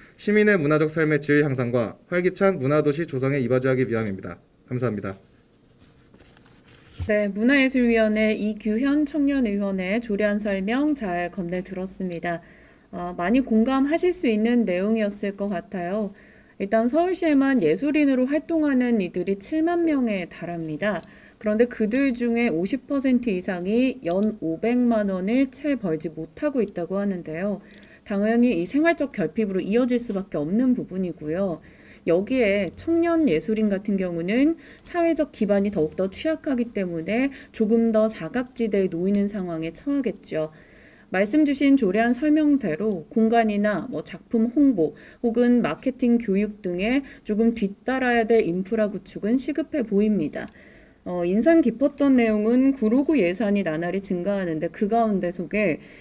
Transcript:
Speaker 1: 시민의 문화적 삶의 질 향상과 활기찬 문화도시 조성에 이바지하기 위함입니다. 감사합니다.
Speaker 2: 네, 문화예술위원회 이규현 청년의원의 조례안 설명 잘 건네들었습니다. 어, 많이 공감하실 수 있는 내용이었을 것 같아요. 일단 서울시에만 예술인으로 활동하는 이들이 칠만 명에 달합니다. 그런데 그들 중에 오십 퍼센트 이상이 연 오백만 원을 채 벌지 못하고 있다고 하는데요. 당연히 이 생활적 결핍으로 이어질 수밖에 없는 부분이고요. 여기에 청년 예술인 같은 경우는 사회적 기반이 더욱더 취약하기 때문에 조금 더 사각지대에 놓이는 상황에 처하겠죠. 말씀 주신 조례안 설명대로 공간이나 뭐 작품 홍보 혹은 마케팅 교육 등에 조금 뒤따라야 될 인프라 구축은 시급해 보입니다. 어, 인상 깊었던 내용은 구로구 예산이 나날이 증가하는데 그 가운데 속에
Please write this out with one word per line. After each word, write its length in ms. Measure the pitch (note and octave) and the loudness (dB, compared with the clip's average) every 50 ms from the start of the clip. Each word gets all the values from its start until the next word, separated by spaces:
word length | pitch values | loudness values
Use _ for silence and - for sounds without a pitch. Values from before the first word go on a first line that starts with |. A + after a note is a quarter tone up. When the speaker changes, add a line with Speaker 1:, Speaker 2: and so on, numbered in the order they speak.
| - - - | -20 -20 -20
Speaker 1:
시민의 420 | - - G#3 G#3 G#3+ G#3 G#3 G#3 F#3 | -8 -2 0 2 4 4 4 4 2
문화적 320 | D3 C#3+ D3+ D3+ D#3+ D#3 | 2 2 2 2 2 0
삶의 300 | D#3 E3 D#3+ D3+ D#3 C#3+ | 0 0 0 2 2 0
질 240 | D3 - D3 D3 D3 | 2 2 2 4 4
향상과 540 | D3 C3 B2 B2 A#2+ A#2 B2 A2+ G2 - - _ - | 2 0 -2 -2 0 0 0 0 -2 -4 -12 _ -4
활기찬 500 | F3 F3+ F3+ F#3 F3+ - G3 G3 F#3+ D#3 | -4 0 0 0 0 2 2 2 2 2
문화도시 480 | B2+ C3+ D3 D3+ C#3+ D3 C#3+ D#3 E3+ | 0 0 2 2 2 0 0 -2 -4
조성에 320 | D#3 - C3 C3 C3+ C#3+ C#3+ | -6 -4 -2 -2 0 0 0
이바지하기 480 | B2 A2+ B2+ B2+ B2 C3+ B2+ B2+ C3 G#2+ | 0 2 0 2 2 2 0 0 0 0
위함입니다. 500 | A2+ A2+ A2+ G#2 F#2+ F#2+ - F#2 E2+ - _ _ _ _ _ - | 0 -2 -2 -4 -6 -8 -10 -12 -14 -14 _ _ _ _ _ -8
감사합니다. 480 | B2+ B2 B2+ A#2 G#2+ G2+ G2 G2 F#2+ - - _ _ _ _ _ _ _ _ _ _ _ - - _ _ _ _ _ - - - - - - - - - _ - - - - - - - - | -6 -2 -2 -2 -4 -4 -6 -8 -10 -10 -16 _ _ _ _ _ _ _ _ _ _ _ -20 -20 _ _ _ _ _ -20 -20 -20 -20 -20 -20 -20 -20 -20 _ -20 -20 -20 -20 -20 -10 -8 -2
Speaker 2:
네, 220 | - G#3+ G#3 G#3 G3+ | 0 0 0 0 0
문화예술위원회 1080 | F#3+ G3+ A3 B3 C#4+ C#4 C4 C4 C4 C4 B3 A#3 A#3 A3+ A3 G#3+ G#3+ G#3+ A3 G#3+ A3 | -2 0 2 2 4 4 4 2 2 2 2 2 2 2 2 2 2 2 2 0 0
이규현 720 | - G3+ G#3+ G#3+ G#3 - A3 G#3+ A3+ C4+ C#4 C#4+ D4+ D4+ | 0 -2 -4 -4 -4 -4 -2 -2 0 0 0 0 0 0
청년의원의 960 | C#4+ - D#4 C#4 C#4 C#4+ C4+ B3 G#3+ G3+ G3+ G3+ G3 G3 F#3+ F#3 F3+ G3+ A#3+ A#3 | -2 -2 0 0 0 2 0 0 0 0 -2 -2 -2 -2 -2 -2 -2 -2 -4 -2
조례안 360 | A#3+ G3+ G3 G#3 G#3 G#3 G#3+ | -4 -2 -2 0 0 0 -2
설명 560 | G#3+ G#3+ G3 F#3+ F#3+ G3+ A#3 C4+ D4 D4+ D4 | -2 -2 -2 -2 -2 -2 -2 0 0 0 -2
잘 360 | C#4 A#3 F#3+ F3 F3 F3 E3+ | -2 -4 -4 -4 -4 -4 -4
건네들었습니다. 1120 | - - F#3 E3+ F3+ F3+ F#3 F#3+ F#3+ F3+ F#3 F#3+ F#3+ - F#3+ F3+ E3+ E3 E3+ F3 E3+ E3 E3 - - - - - - _ _ - | -6 -6 -6 -4 -4 -6 -6 -6 -8 -10 -10 -10 -8 -8 -6 -6 -6 -6 -6 -6 -6 -6 -8 -14 -20 -20 -20 -20 -20 _ _ -16
어, 240 | - F3+ F3 F3 F3+ | -12 -10 -8 -8 -6
많이 240 | F3 F3 F3+ A#3 C4+ | -4 -2 0 2 2
공감하실 720 | C4 - A3+ A3 A3+ C4 C4 C4+ C#4 C#4+ D#4+ E4+ - F4+ E4+ | 2 2 2 2 2 2 2 2 2 2 0 0 0 0 -2
수 140 | - - B3 | 0 0 0
있는 380 | G#3+ G#3 A3 A3+ A#3+ A#3+ A3 | 0 2 2 2 2 2 2
내용이었을 720 | F#3+ F3+ F3 F#3+ G#3 A3+ A3+ G#3+ G#3 G3+ G3+ - G3+ G3 | 0 0 0 0 0 0 0 0 -2 -4 -4 -6 -6 -4
것 120 | G3+ G3+ G3+ | -4 -6 -4
같아요. 640 | G3+ F3 - - - F#3+ F3 F3 G3 A3 G#3+ G3 - - - - - - - _ _ - | -4 -6 -8 -8 -8 -6 -4 -4 -4 -4 -4 -4 -8 -12 -20 -20 -20 -20 -20 _ _ -8
일단 300 | G3+ G3+ A3+ A3+ A3+ A#3+ | -6 0 2 2 2 2
서울시에만 760 | A#3+ D#4+ E4+ F#4 F#4 E4+ F4 D#4+ D4 C4+ C4+ C4+ C4+ B3 E3+ | 2 2 2 2 0 0 0 2 4 4 4 4 2 2 4
예술인으로 640 | D3+ D#3+ F#3+ C#4 D4+ C#4 D4+ D4 C#4 C4+ B3+ B3+ | 2 2 2 0 0 2 2 2 2 4 2 2
활동하는 720 | C4 C#4+ D#4 D#4 - E4+ D#4+ D4+ D4 C4+ B3+ B3 A#3+ A#3 A3 | 2 0 -2 -2 0 -2 0 0 2 2 2 2 2 2 0
이들이 380 | F#3 - - F3+ F3 F#3+ G3 G3 | 0 -2 -2 -4 -2 -2 -2 -4
칠만 460 | - - D#4 D#4 D#4+ E4+ F4 F4 E4+ | -4 -4 -2 0 0 0 0 0 0
명에 420 | E4 D4+ C4+ B3 A3+ G#3 F#3+ E3+ - | 0 0 0 0 0 -2 -2 -4 -8
달합니다. 720 | - - E3 E3 F3 E3 E3 D#3 D3+ D3 G3 G#3+ G3 E3 - - - - - - - _ | -10 -12 -10 -8 -8 -6 -6 -6 -6 -4 -2 -2 -2 -4 -6 -12 -20 -20 -20 -20 -18 _
그런데 280 | - G#3+ G#3 G#3+ B3 | -4 -2 2 2 2
그들 480 | A#3+ - - A3 G#3 A3 C4 C#4 C#4 A#3+ | 0 2 -2 -2 0 2 2 2 0 0
중에 340 | A#3+ A#3+ A#3+ A#3 A#3 A#3+ A#3 | 0 -2 -2 0 0 0 0
오십 400 | D3+ D#3+ F3+ G3 - B3+ - - | 0 0 -2 -2 -4 -4 -4 -4
퍼센트 420 | C#4+ C#4 B3+ C4+ B3+ A#3+ A#3+ A#3 | -4 -2 0 2 2 2 2 0
이상이 720 | F#3+ F3+ F3+ - F#3+ F3 F3 F#3+ G#3+ A#3+ B3+ C4 A#3+ - - | -2 -2 -2 -4 -6 -4 -2 0 0 2 2 0 0 -2 -4
연 320 | E3 F3 F#3+ G#3 G#3+ G#3 - | -2 -2 0 0 0 -2 -2
오백만 680 | D3+ D#3+ D#3+ D#3+ - A3+ A#3+ B3 B3 A#3+ A#3 G#3+ G#3 G3 | -4 -4 -4 -2 -2 0 0 2 2 2 2 2 0 0
원을 440 | F#3+ F#3 F#3 G3 A#3 C4 C#4 C4+ - | -2 -2 -2 0 0 0 0 0 -2
채 240 | - - D4+ C#4 | -6 -4 -4 -4
벌지 320 | B3 - F3+ D#3+ D3+ D#3 E3+ | -2 -2 -2 -2 -2 -4 -8
못하고 520 | D#3 D#3+ D#3+ - - - D4+ D4+ C#4+ C4+ | -10 -10 -12 -12 -10 -6 -6 -4 -2 -2
있다고 380 | G#3 G3+ - F3 E3+ D#3+ F#3+ G3 | -2 -2 -4 -8 -8 -4 -4 -4
하는데요. 600 | G3+ G3+ F#3+ F3 D#3 D#3 D#3 E3 F#3+ G#3 G3 F3+ - - - - - - - - _ | -2 -4 -4 -6 -8 -8 -8 -6 -4 -4 -6 -6 -10 -16 -20 -20 -20 -20 -20 -20 _
당연히 560 | - G#3 G3 G#3 G#3+ A3+ A#3 A#3+ B3+ A#3+ E3 | -6 -4 -2 0 2 2 4 4 2 2 0
이 60 | F3 | -2
생활적 460 | F#3 - C#4+ D#4 E4 E4+ E4 D4 C4 - | -2 0 0 2 2 2 0 -2 -6 -4
결핍으로 480 | G#3 F3+ D#3 - A3+ A3 G3 F#3+ F#3 | -4 -4 -4 -2 -2 -4 -2 -2 -4
이어질 400 | D#3+ F3+ G3+ A#3+ C4 A#3+ B3 A#3+ | -2 0 0 0 2 2 0 -2
수밖에 360 | A#3+ - G3+ F#3+ G3 - - | -2 -2 -6 -6 -6 -4 -4
없는 380 | D#3+ D3 D3+ F#3+ A3+ C4 B3+ B3 | -4 -2 0 0 0 2 2 2
부분이고요. 840 | F#3+ D#3 - F3+ F#3+ F#3 F3 D#3 - D3+ D3+ D#3+ F3+ G3+ F#3+ D#3+ D#3 - - - - - - - - - F3 | 0 -2 -6 -6 -4 -4 -4 -6 -8 -6 -6 -4 -2 -2 -2 -4 -6 -10 -18 -20 -20 -20 -20 -20 -8 0 2
여기에 640 | E3 F3+ G3+ - C4 C4 A#3+ G3+ G3 G#3 G3 D#3+ - | 2 2 2 0 0 2 2 2 2 0 0 -4 -6
청년 540 | - - - E4 E4 E4+ E4+ E4+ E4 D#4 C4 | -8 -4 -2 0 2 2 2 2 2 2 2
예술인 400 | A#3 A#3+ A#3 A#3 A3 G#3+ A3 G#3 | 2 0 0 -2 -2 0 0 0
같은 280 | G3 F#3+ G3+ - G3+ | 0 -2 -2 -2 -2
경우는 600 | F#3+ F#3 F3+ E3+ E3 E3+ F3+ G#3+ B3 C#4 D#4 E4 - - - - - - | -2 -2 -2 -4 -4 -4 0 2 2 2 2 2 -2 -8 -20 -20 -20 -18
사회적 480 | - - F4 E4+ E4 E4 D#4 D4+ - | -8 -2 0 0 0 2 0 -2 -4
기반이 400 | - - A3 G3 G#3 G3+ G3 G#3 | -2 -4 0 0 2 2 0 0
더욱더 400 | G3+ F#3+ D3+ D#3 - - F#3 G3 | 0 0 -2 -2 -2 -4 -4 -4
취약하기 640 | F#3+ - - D#4+ D#4+ D#4 - D#4+ C4+ A#3+ A#3+ A#3+ - | -4 -4 -4 -4 -4 -4 -4 -4 -2 -2 -4 -4 -4
때문에 580 | G#3 F#3+ F3+ E3+ E3 D#3+ F#3 G#3 A#3+ C4+ C#4 C4+ - - - - | -6 -6 -4 -4 -6 -4 -4 -2 -2 -2 -2 -4 -8 -20 -14 -4
조금 400 | - A3 G#3 A#3 A3+ A3+ A3+ G#3+ | -2 0 2 2 2 2 4 4
더 160 | G#3+ A3 A3 | 2 2 2
사각지대에 800 | A3 - D#3+ D#3+ - B3 C4 B3 - - A#3 G#3+ G3 G3+ F#3+ F#3 | 0 -4 -10 -6 -4 -4 -6 -6 -4 -4 -4 0 0 0 0 0
놓이는 400 | - E3 F3 G3 G3+ G3+ G3+ G3+ | 0 -2 -2 0 0 0 0 -2
상황에 440 | G#3 G#3 F#3 F3 E3+ D#3+ D#3+ E3 E3 | -2 -6 -6 -6 -6 -6 -6 -8 -10
처하겠죠. 800 | - - C#4+ C#4+ C#4+ B3+ A3+ - - - - D#3+ D#3 D#3 D#3 - - - - - - - - - - - - | -8 -6 -4 -2 -2 -2 -2 -4 -6 -10 -8 -4 -4 -4 -4 -8 -16 -20 -20 -20 -20 -20 -20 -20 -20 -16 -4
말씀 340 | - F#3 G3+ G3+ D4+ D4+ D#4 | 0 0 0 2 4 4 4
주신 320 | C#4+ C#4+ C#4 D4 C#4 C#4 | 4 2 2 4 4 6
조례안 360 | C4+ B3 F#3 F3+ G#3+ A#3 A#3+ B3 | 6 4 4 2 2 2 2 2
설명대로 920 | B3 D4+ D4+ D4+ D#4 D4+ D4 C#4+ C4+ - F3+ D3+ - G3+ A3 G3+ E3+ D#3 - | 0 2 2 4 4 4 4 2 2 2 -2 -2 -2 -2 -2 -2 -4 -6 -4
공간이나 800 | - A3+ A3 A3 A#3 A#3 A3+ G#3+ G#3 G3+ G#3 G#3 G#3 G3 G3+ - | 0 2 2 4 4 4 2 2 2 0 0 0 0 -2 -4 -6
뭐 140 | - D3+ - | -8 -10 -10
작품 420 | - - E3 - - - A3+ A3 | -10 -14 -16 -12 -4 0 0 0
홍보 480 | A#3+ - D#4+ C#4+ C#4 B3 F#3 D#3 D3 - - - - - - - | 2 2 4 4 4 4 4 2 0 0 -6 -20 -20 -16 -4 -4
혹은 400 | A#3+ A3+ A#3+ B3 A#3+ B3 A#3+ G3 | -2 2 2 4 4 4 4 2
마케팅 560 | D3 D#3 - - C4 B3+ - B3+ A#3+ A#3+ A#3 | 0 -2 -2 -4 -6 -4 0 2 2 2 2
교육 420 | A#3 - F#3 G3 G#3 G#3 G#3 - | 2 0 0 0 0 -2 -4 -6
등에 420 | - F#3 F3 F3 F#3+ A3+ B3+ C#4+ C#4 - - - - | -6 -6 -4 -2 0 0 0 0 -2 -4 -14 -16 -6
조금 300 | - G#3+ G3+ A3+ A#3 A#3 | -4 0 2 2 2 2
뒤따라야 720 | A3+ G3+ G3 G3 - - - C4 C4 B3+ B3 A#3+ A#3 A3+ | 0 -2 -4 -4 -6 -6 -4 -2 0 0 2 2 2 2
될 160 | G#3+ A#3 A3+ A3 | 4 4 4 4
인프라 460 | E3+ E3+ F#3 F#3+ - A3+ G#3+ G#3+ G3+ | 2 0 -2 -2 -2 0 0 0 0
구축은 500 | G#3 F3+ - - - F3 - G#3 A#3+ C4+ | -2 -6 -12 -10 -12 -6 -2 0 0 0
시급해 460 | C4 - C#4+ - D#4 - - D4+ A3+ | 0 -2 -4 -4 -4 -4 -2 -4 -2
보입니다. 600 | A#3 G3+ G3 G#3 A3 G#3+ F#3+ D3+ C#3+ - - - - - - - - - - - - _ _ - | 0 2 2 2 2 2 0 0 -2 -4 -8 -12 -12 -14 -20 -20 -20 -20 -20 -20 -20 _ _ -10
어, 200 | F#3 F3+ F3+ F3 | -8 -4 -2 -2
인상 380 | F3 F#3 G#3+ A#3+ D#4+ E4+ E4 C#4+ | 0 0 2 4 6 6 6 6
깊었던 540 | A#3+ A#3 - C#4 D4 C#4+ - C#4+ C#4 C4+ | 4 2 2 0 0 0 2 2 4 4
내용은 560 | B3 A#3 A3 G#3+ G#3+ G#3 A3 A#3+ B3+ C4 C4+ C4+ | 4 4 4 2 2 2 2 2 4 4 2 2
구로구 460 | C4+ A3 G#3+ A3+ C4+ D4 - D#4+ C#4 | 2 2 2 2 2 2 2 2 2
예산이 440 | F3+ E3+ F3+ - A#3 G3+ G3+ G3+ F#3+ | 2 2 0 0 0 0 2 0 0
나날이 400 | D#3+ D#3 D#3 E3+ F3 F3 G3 F#3+ | -2 -2 -4 -4 -4 -4 -4 -4
증가하는데 680 | - F#3+ F3 F3 G3 G3+ G3 F#3+ E3+ D#3+ D#3 E3 E3 | -4 -4 -4 -2 -2 -2 -2 -2 -4 -4 -4 -4 -6
그 200 | - - A3 G3+ | -4 -2 -2 0
가운데 440 | A3+ A#3 A#3 A3 G#3 F#3 E3+ F3 F3 | 0 0 2 2 0 0 -2 -4 -6
속에 480 | - F3 D#3 - G#3 G#3+ F3+ D3 - - - - - | -6 -8 -4 -2 0 0 0 0 -2 -6 -16 -20 -20